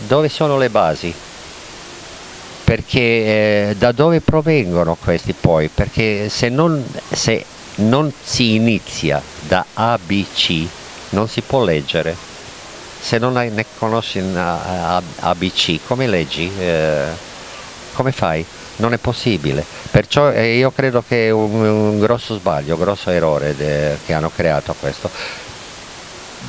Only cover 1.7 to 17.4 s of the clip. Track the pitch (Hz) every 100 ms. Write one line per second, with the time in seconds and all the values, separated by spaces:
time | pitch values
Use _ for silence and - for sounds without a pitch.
1.7 | - - - - - - - - - -
2.7 | 110 - 135 120 117 110 107 107 104 101
3.7 | 101 120 120 156 165 - 160 156 156 95
4.7 | 87 82 82 - 85 - 87 - 80 78
5.7 | - 104 - 110 101 104 - 120 131 170
6.7 | 151 117 - - - - 113 - - -
7.7 | - 107 127 156 - - - 120 110 113
8.7 | 104 - - 80 71 - - 73 90 85
9.7 | - 113 117 85 98 92 - - 85 85
10.7 | - - - - 98 113 - - 131 107
11.7 | 78 69 85 78 85 - - - - -
12.7 | - - - - 117 123 127 120 107 110
13.7 | - 110 113 - 98 95 90 87 85 90
14.7 | 90 85 90 87 - 90 87 92 - -
15.7 | 80 - 123 131 92 71 - 87 98 90
16.7 | 80 78 76 71 82 - -